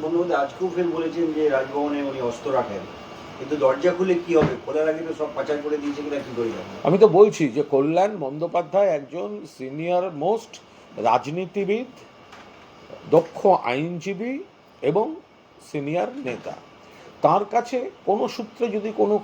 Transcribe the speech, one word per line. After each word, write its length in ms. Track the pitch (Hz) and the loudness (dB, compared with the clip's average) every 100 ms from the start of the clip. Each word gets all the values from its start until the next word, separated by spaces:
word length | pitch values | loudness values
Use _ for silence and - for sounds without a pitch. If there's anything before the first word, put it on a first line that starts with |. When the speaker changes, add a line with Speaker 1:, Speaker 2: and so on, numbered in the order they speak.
Speaker 1:
বন্দ্যোপাধ্যায় 400 | 156 170 175 151 | 0 0 2 2
আজকেও 280 | 135 - 185 170 | 0 -2 -4 0
ফের 120 | 170 | 0
বলেছেন 460 | 160 160 160 160 | 0 -2 0 0
যে 160 | 151 151 | 2 2
রাজভবনে 540 | 135 131 143 147 143 | 2 0 -2 -2 -2
উনি 180 | 139 131 | -4 -4
অস্ত্র 320 | 120 - 143 | -4 -4 -2
রাখেন, 260 | 131 104 98 90 - - - - - | -2 -2 -6 -10 -14 -16 -18 -16 -12
কিন্তু 160 | 139 147 | -6 2
দরজা 380 | 131 135 175 175 | 2 4 2 2
খুলে 160 | 190 | 2
কি 220 | 170 170 160 | 0 2 4
হবে, 200 | 151 - - | 4 0 -4
খোলা 200 | 151 156 | -2 0
রাখলে 280 | 156 165 156 | 0 -4 -4
সব 100 | 151 139 | -6 -4
পাচার 220 | 139 147 | -2 -2
করে 140 | 147 147 | -2 -4
দিয়েছে 240 | 143 143 | -4 -6
কিনা, 140 | 147 139 | -4 -6
কি 180 | 123 120 | -6 -4
করে 120 | 113 | -4
যাবে? 380 | 98 - - - | -4 -10 -4 2
Speaker 2:
আমি 100 | 185 | 8
তো 100 | 208 | 8
বলছি 420 | 170 214 165 147 | 10 8 6 0
যে 140 | 123 | 0
কল্যাণ 540 | 143 135 147 170 202 202 | 0 2 2 2 2 0
বন্দ্যোপাধ্যায় 720 | 135 151 170 175 156 190 202 | -6 -6 -4 -2 0 2 2
একজন 520 | 151 131 165 208 208 156 - | 2 -4 -8 -8 -10 -14 -12
সিনিয়র 540 | 131 147 170 180 185 | -10 -6 0 0 0
মোস্ট 480 | 147 170 220 - - - - - - | -2 -2 -2 -4 -20 -20 -20 -16 -2
রাজনীতিবিদ, 920 | 110 123 135 170 185 202 185 220 262 - - - - - - - - - - - - | 2 2 2 -6 -6 -4 -2 -2 -4 -16 -20 -20 -20 -20 -20 -20 -20 -20 -20 -16 2
দক্ষ 360 | 160 - - 202 | 2 2 2 4
আইনজীবী 920 | 180 117 131 165 175 190 190 233 277 392 - - - | 4 2 -2 -4 -6 -6 -6 -6 -8 -10 -20 -20 -6
এবং 340 | 131 180 247 330 - _ _ - - | 0 2 0 -4 -16 _ _ -20 -10
সিনিয়র 360 | 151 139 170 214 262 247 | -6 -2 -2 -2 -4 -8
নেতা। 280 | 107 - - - - - - - - | -8 -10 -14 -16 -20 -20 -20 -20 0
তার 240 | 151 185 202 | 4 4 2
কাছে 460 | 233 233 247 381 - - | -2 0 -4 -6 -6 -2
কোনো 220 | 208 247 | 0 0
সূত্রে 400 | - 214 - 233 | -4 -10 -4 -2
যদি 260 | 208 214 208 | -2 -4 0
কোনো 220 | 208 208 | 2 2